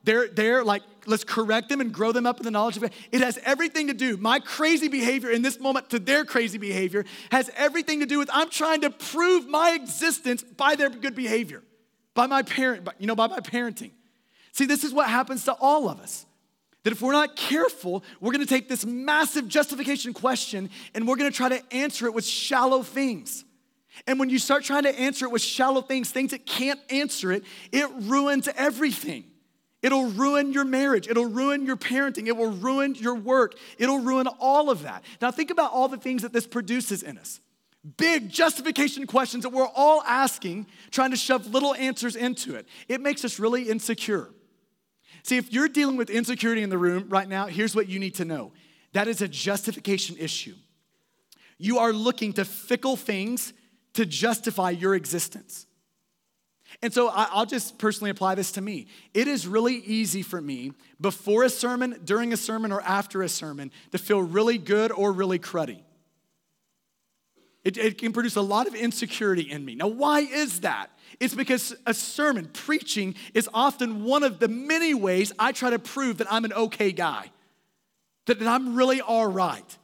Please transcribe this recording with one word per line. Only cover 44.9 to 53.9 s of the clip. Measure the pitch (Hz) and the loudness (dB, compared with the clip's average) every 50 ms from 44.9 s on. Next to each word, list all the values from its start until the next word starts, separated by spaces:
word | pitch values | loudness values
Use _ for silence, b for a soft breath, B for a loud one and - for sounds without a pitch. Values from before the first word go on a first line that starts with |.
| _ b b b b b | _ b b b b b
See, | b - 254 | b 0 0
if | 247 - - 214 | 0 0 0 0
you're | 247 294 311 | 2 2 2
dealing | 262 294 294 277 262 | 4 2 2 2 2
with | 247 233 - | 0 -2 0
insecurity | 202 233 240 233 247 - 220 233 226 220 214 | 0 -2 0 -2 -4 0 0 0 0 0 0
in | 196 | -2
the | 190 180 | 0 2
room | 175 175 180 185 190 185 | 2 2 2 0 -2 0
right | 190 190 196 190 | 0 0 0 0
now, | 190 190 196 | -4 -4 -4
here's | 202 165 180 220 220 - | -4 -2 -2 -2 0 0
what | 220 214 | 0 -2
you | 190 185 196 | 0 -4 -4
need | 196 185 - | -6 -6 -4
to | - 175 | -6 -6
know. | 165 160 143 110 98 b b b b b b b b - | -4 -4 -8 -8 -12 b b b b b b b b -2
That | 196 208 | -2 0
is | 226 226 - | 0 -2 -2
a | 202 | -4
justification | 180 143 135 - 196 202 196 202 220 - - - 196 196 190 - - 170 | -4 -4 -4 -2 -2 -2 -2 -2 -6 -8 -6 -4 -2 -2 -2 -2 -6 -8
issue. | 156 160 156 - - - - 90 - _ _ _ _ _ _ _ _ _ _ _ _ _ _ b b b b b b | -8 -8 -6 -6 -8 -8 -12 -16 -20 _ _ _ _ _ _ _ _ _ _ _ _ _ _ b b b b b b
You | 160 208 240 | -2 2 2
are | 247 233 233 220 | 4 4 4 2
looking | 214 220 247 240 247 220 208 185 | 2 2 0 0 0 -4 -2 0
to | 208 190 | -2 -2
fickle | 190 - - - - 247 240 - 262 262 | -2 -6 -12 -2 -2 -2 0 2 0 0
things | - - - 208 190 190 220 247 247 - - b b b b b b b _ | 0 -2 -4 -2 -2 -2 -4 -4 -4 -6 -8 b b b b b b b _